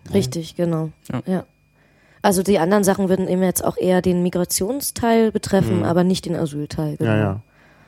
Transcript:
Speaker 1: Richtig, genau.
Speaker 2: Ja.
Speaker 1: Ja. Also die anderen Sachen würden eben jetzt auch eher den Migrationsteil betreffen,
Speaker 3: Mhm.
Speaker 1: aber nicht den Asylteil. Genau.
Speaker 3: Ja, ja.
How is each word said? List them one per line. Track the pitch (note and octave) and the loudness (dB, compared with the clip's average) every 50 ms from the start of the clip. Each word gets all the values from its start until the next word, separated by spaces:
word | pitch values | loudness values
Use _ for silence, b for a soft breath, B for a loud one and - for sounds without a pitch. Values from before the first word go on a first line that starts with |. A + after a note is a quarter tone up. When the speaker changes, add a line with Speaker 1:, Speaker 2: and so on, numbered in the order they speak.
| - - | -10 -4
Speaker 1:
Richtig, | - G3+ F#3 B2+ C3 E3+ D#3+ - - | -2 -2 0 -2 -4 -8 -8 -8 -6
genau. | - F3 E3+ E3 D#3 D#3+ D#3 - _ _ - | -4 -2 -2 -2 -2 -4 -6 -8 _ _ -10
Speaker 2:
Ja. | - A#2+ - F3+ | -10 -8 -4 -4
Speaker 1:
Ja. | F#3 E3+ - - _ _ _ _ b b b b b b b b b b - | -4 -4 -4 -8 _ _ _ _ b b b b b b b b b b 0
Also | G#3 F3+ F#3+ | 2 2 2
die | F3+ F#3 G3+ D#3+ | 2 2 2 2
anderen | D#3+ F3 G#3 G#3+ G3 | 4 4 4 4 4
Sachen | F#3+ F#3+ - G3 F3 | 2 2 2 2 2
würden | F#3+ F#3 F#3 - | 0 0 0 0
eben | F3+ F#3 F#3+ | 0 0 0
jetzt | F3+ - - - | 0 0 0 -2
auch | - - - | -2 -2 0
eher | - F3+ F#3 F3+ | 0 2 2 2
den | - F#3 F3+ F3+ F3 | 2 2 2 2 0
Migrationsteil | F3+ - F3 F3+ - - - F#3 G3+ C4+ C#4+ - - - - - A#3 A3+ A3+ A3+ A3 | 0 0 -2 -2 -2 -2 -4 -4 -4 -4 -6 -6 -8 -6 -2 0 2 4 4 4 2
betreffen, | G#3+ G#3+ - - G3+ G3 F3+ F3+ F3+ F3 | 0 -2 -2 0 2 2 2 2 0 0
Speaker 3:
Mhm. | - | 0
Speaker 1:
aber | - E3 F3+ F3 | 2 2 2 2
nicht | F#3 F#3+ - - | 2 0 0 -2
den | - E3+ | -4 -4
Asylteil. | - E3 D3 D3 D3 D3 - - - D#3 D3+ D3 - | -2 -4 -4 -4 -6 -8 -8 -6 -6 -4 -4 -4 -2
Genau. | - A2+ | 0 0
Speaker 3:
Ja, | A2 A2 | 2 2
ja. | G#2+ G2 G2 G#2+ - b b b b b b b b | 0 0 -2 -4 -8 b b b b b b b b